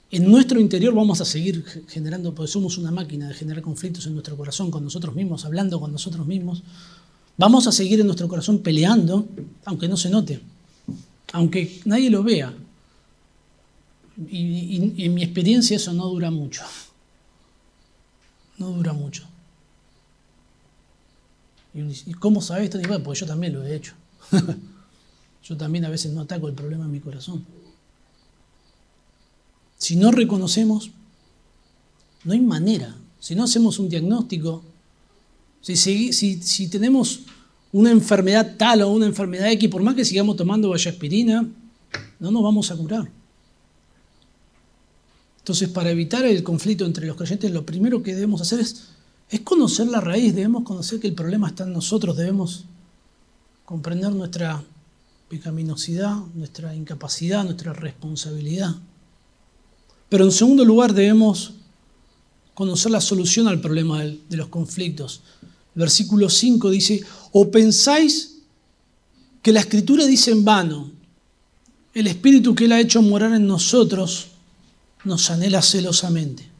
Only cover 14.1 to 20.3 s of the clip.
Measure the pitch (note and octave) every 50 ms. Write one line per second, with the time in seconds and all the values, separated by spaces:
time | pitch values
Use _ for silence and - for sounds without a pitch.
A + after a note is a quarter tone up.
14.1 | _ - D#3+ - F#3+ F3 E3+ E3+ E3+ F3 F3 - G3+ F3 F#3 A3 - - F3+ F3
15.1 | F3 F3 F3 E3+ - F#3 E3+ G3 A#3 B3 A#3 - G#3 G#3 - F3 E3+ F3 F#3 F3+
16.1 | F#3 E3+ F3 E3 E3 D3+ C#3+ C3+ - - - - - - - - _ _ _ _
17.1 | _ _ _ _ _ _ _ _ _ _ _ _ _ _ _ _ _ _ _ _
18.1 | _ _ _ _ _ _ _ _ _ - F#3 F#3 F3 F3 D#3+ D#3 D3+ D3 C#3+ -
19.1 | - - - - - _ _ _ _ _ _ _ _ _ _ _ _ _ _ _
20.1 | _ _ _ _